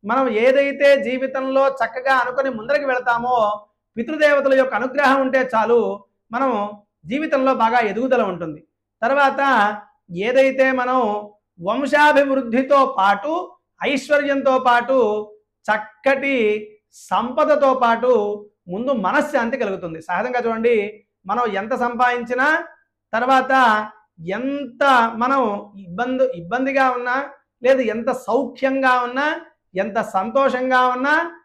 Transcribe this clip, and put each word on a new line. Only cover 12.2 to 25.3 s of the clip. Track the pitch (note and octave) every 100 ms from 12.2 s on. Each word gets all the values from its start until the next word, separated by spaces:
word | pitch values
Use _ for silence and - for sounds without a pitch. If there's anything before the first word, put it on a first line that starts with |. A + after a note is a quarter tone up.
| C#4 C4+ A#3 A3+ C4+ C#4 C4 -
పాటు | F#3+ G3+ B3 E4+ F4+ - _ _ G3+
ఐశ్వర్యంతో | C#4 - D4 C#4 C#4 C4+ C4 B3
పాటు | A#3+ A#3+ C4 A3+ G#3+ G#3+ - _ _ -
చక్కటి | G#3+ G#3+ _ C4+ C4+ C#4 C4+ G#3+ G#3+ G#3+ - _ - -
సంపదతో | F#3 A#3+ C4 D#4 D4 C#4 C4
పాటు | A#3 A3+ B3 A#3+ G#3 G#3 - _ -
ముందు | F3+ B3+ C4 F#3
మనశ్శాంతి | C4 D4 C#4+ A#3 A#3
కలుగుతుంది. | G#3+ F#3+ F3+ D#3+ -
సహజంగా | F3+ A#3+ B3 A3+
చూడండి, | A3+ A#3 A#3 G3+ - _ _ F3+
మనం | G#3+ A#3+ G3
ఎంత | A3 B3+
సంపాదించినా | A#3+ A#3+ B3 A#3+ A#3 B3 C#4 D#4+ E4+ _ _ _ _
తర్వాత | A3 B3 C4+ C4 C4 B3 G#3+ G#3+ - _ _ E3 G3
ఎంత | C4 C#4+ C4+ - C#4+ C4 A3+ A3+
మనం | B3